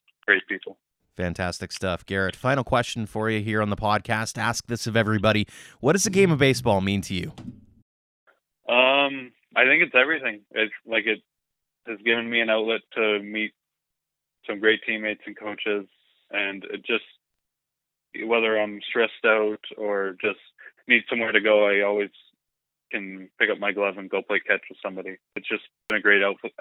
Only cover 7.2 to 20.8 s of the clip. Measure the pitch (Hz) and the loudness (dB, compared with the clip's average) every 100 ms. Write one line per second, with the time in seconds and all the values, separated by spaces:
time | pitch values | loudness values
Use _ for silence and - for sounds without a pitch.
7.2 | 82 - - - - _ _ _ _ _ | -6 -10 -16 -18 -20 _ _ _ _ _
8.2 | _ _ _ _ - 120 127 139 139 135 | _ _ _ _ 0 4 4 4 0 -4
9.2 | 127 _ _ - 127 156 165 127 135 156 | -12 _ _ 2 4 6 4 4 4 0
10.2 | 127 104 _ - 107 - - 110 107 107 | -4 -8 _ -2 -2 -4 -4 -2 0 -4
11.2 | _ _ _ _ _ _ - 104 113 117 | _ _ _ _ _ _ -12 -6 -2 -2
12.2 | 117 117 113 110 110 113 - - 110 104 | 0 -2 0 0 0 -4 -6 -2 0 0
13.2 | 104 107 113 - _ _ _ _ _ _ | -2 -6 -6 -8 _ _ _ _ _ _
14.2 | _ _ - 104 110 110 - 110 107 104 | _ _ -12 0 2 2 0 -4 -4 -6
15.2 | - 104 107 104 110 104 95 _ _ _ | -10 -12 -10 -6 -4 -4 -4 _ _ _
16.2 | _ 101 98 98 - 104 - 113 - _ | _ -4 -4 -6 -10 -12 -4 -6 -6 _
17.2 | _ _ _ _ _ _ _ _ _ - | _ _ _ _ _ _ _ _ _ -12
18.2 | 110 117 110 110 107 104 - 123 113 - | 0 0 2 0 -2 -6 -6 -2 -2 0
19.2 | 117 110 107 107 - - 104 101 98 92 | 2 4 2 -2 -10 -8 -4 -2 -4 -4
20.2 | 107 98 - _ - _ | -6 -6 -12 _ -20 _